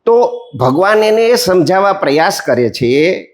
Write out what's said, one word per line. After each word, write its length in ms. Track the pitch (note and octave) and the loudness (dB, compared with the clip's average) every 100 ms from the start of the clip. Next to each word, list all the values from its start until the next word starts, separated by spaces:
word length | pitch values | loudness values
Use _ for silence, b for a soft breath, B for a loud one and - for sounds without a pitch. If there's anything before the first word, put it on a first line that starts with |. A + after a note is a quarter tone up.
| - | 0
તો 340 | A#3 A#3+ - - B2+ | 2 0 -4 -12 -4
ભગવાન 440 | B2+ C#3 F#3+ G#3+ | -2 0 0 2
એને 180 | G#3+ A3 | 2 0
એ 140 | A3+ A#3+ | 2 0
સમજાવવા 560 | - F#3 D3 F#3 G3 | 0 0 2 2 0
પ્રયાસ 480 | G3 - C#3+ E3+ - | 0 -2 0 0 -2
કરે 280 | - B2 A#2+ | -4 -2 -2
છે 520 | - A#2+ C3+ E3 F3+ - | -2 -2 0 0 -2 -8